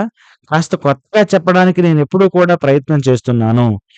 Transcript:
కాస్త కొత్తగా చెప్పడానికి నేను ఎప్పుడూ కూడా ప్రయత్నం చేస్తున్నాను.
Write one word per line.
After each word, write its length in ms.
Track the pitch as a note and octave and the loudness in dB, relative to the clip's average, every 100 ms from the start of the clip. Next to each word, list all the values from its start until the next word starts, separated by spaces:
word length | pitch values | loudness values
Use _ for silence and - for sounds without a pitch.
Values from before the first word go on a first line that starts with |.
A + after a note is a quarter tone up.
| A3 _ _ _ - | -6 _ _ _ -4
కాస్త 240 | D#3 - E3+ | -4 -2 -4
కొత్తగా 460 | C#3+ C3+ _ G#3+ | -4 -4 _ -2
చెప్పడానికి 580 | G3 F#3 F3 F3+ F#3 F3+ | 0 0 0 2 2 2
నేను 180 | E3+ D#3 | 0 0
ఎప్పుడూ 260 | C#3+ F#3+ F#3+ | 0 0 0
కూడా 260 | F3+ F3 | 2 0
ప్రయత్నం 460 | F3 C3+ C#3+ C3+ D3+ | 0 0 -2 0 -2
చేస్తున్నాను. 640 | C3 B2 - A#2+ A2+ A#2+ A#2 G2+ _ | 0 -2 -2 -2 0 0 0 -4 _